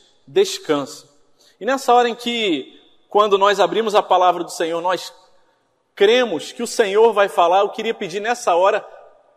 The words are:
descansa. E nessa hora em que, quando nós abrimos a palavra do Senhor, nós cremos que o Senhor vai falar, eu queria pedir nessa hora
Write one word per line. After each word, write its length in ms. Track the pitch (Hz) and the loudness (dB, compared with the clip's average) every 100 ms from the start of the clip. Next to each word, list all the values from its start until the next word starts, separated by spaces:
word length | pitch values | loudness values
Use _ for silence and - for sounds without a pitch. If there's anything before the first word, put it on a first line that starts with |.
| _ _ _ | _ _ _
descansa. 840 | 156 202 - - 147 131 - - _ _ _ _ - | -2 -2 -2 -4 -4 -6 -14 -20 _ _ _ _ -10
E 60 | 208 | -6
nessa 280 | 269 - | -2 2
hora 160 | 240 240 | 4 2
em 60 | 220 | -2
que, 640 | 240 240 208 143 - - _ _ _ | -6 -4 -2 -4 -6 -18 _ _ _
quando 300 | 208 214 196 | 0 2 2
nós 200 | 202 196 | 2 2
abrimos 360 | 175 185 226 202 | 0 0 -2 0
a 80 | |
palavra 400 | - 185 180 175 | 2 2 2 0
do 80 | 170 | -4
Senhor, 300 | - 165 165 | -8 -6 -4
nós 300 | 175 180 - - _ _ _ _ _ _ _ | -4 -6 -8 -20 _ _ _ _ _ _ _
cremos 580 | - 202 247 240 156 - | 0 2 2 0 -4 -10
que 100 | - | -10
o 60 | 233 | -4
Senhor 440 | - 202 202 226 | -2 0 4 4
vai 160 | 208 196 | 4 0
falar, 340 | 196 170 190 | 2 2 2
eu 80 | 226 | 0
queria 240 | - 220 | -2 -6
pedir 260 | 226 190 196 | -6 -8 -6
nessa 360 | 214 240 214 170 | -6 -4 0 2
hora 320 | 190 208 - - - _ _ | 2 0 -6 -20 -20 _ _